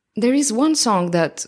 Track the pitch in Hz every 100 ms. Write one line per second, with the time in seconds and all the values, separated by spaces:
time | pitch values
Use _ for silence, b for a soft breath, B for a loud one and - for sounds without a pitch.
0 | _ - 240 269 285 220 302 311 240 196
1 | 175 170 160 -